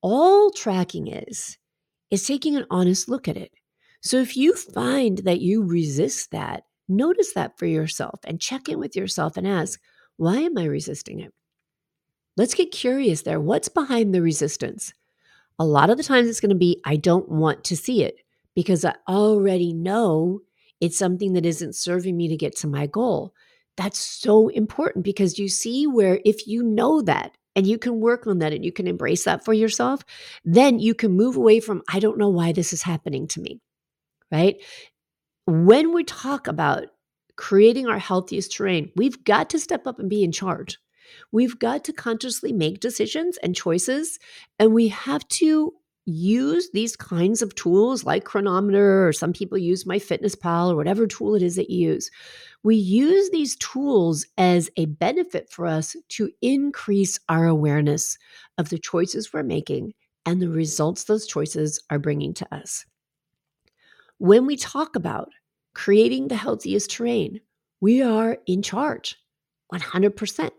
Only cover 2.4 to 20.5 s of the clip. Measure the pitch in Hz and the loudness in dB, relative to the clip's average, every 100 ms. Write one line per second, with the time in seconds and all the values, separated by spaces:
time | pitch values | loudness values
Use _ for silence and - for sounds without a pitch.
2.4 | 311 285 - 180 180 190 - 247 - 196 | 0 -2 -2 2 2 2 -2 -6 -4 -8
3.4 | - _ _ _ _ _ - 254 254 262 | -10 _ _ _ _ _ -2 0 0 2
4.4 | 285 381 - - 247 269 247 190 190 - | 2 2 -2 -4 -2 0 0 0 0 0
5.4 | 175 214 190 170 156 139 214 - - - | 2 0 0 0 0 -2 -2 -4 -10 -10
6.4 | - - _ _ - 190 294 359 392 - | -8 -10 _ _ -4 0 0 0 -2 -2
7.4 | 139 _ 170 160 156 - - - - 165 | -6 _ -2 -2 -2 -6 -8 -10 -12 -8
8.4 | - 269 269 - - 196 190 - 156 170 | -8 -8 -8 -8 -6 -6 -6 -4 -4 -4
9.4 | 185 190 156 - _ _ _ _ 165 220 | -2 -2 -4 -8 _ _ _ _ 0 0
10.4 | 330 277 160 143 151 143 - - - _ | 0 -2 -4 -4 -6 -12 -12 -14 -14 _
11.4 | _ _ _ _ _ _ _ _ _ - | _ _ _ _ _ _ _ _ _ -2
12.4 | 247 - 349 - 247 262 254 156 - 160 | -2 0 -2 0 -2 0 0 0 -2 -4
13.4 | 151 247 - - 285 240 214 185 165 151 | 0 -2 -2 -4 0 0 2 2 0 0
14.4 | 143 - 131 - - _ _ _ _ _ | -4 -4 -8 -10 -16 _ _ _ _ _
15.4 | _ _ 160 147 156 247 311 262 233 226 | _ _ 2 4 4 2 2 2 2 0
16.4 | 208 190 175 170 - 151 180 175 - 156 | 2 4 4 2 -2 0 2 2 2 0
17.4 | 156 - - 170 - 247 151 - _ _ | 0 0 -4 -6 -2 0 0 -4 _ _
18.4 | _ - 175 175 170 - - 185 214 214 | _ -6 0 0 0 -4 -2 2 4 4
19.4 | 196 185 175 165 175 208 220 156 170 190 | 2 2 0 -2 -2 0 2 2 0 -2
20.4 | _ | _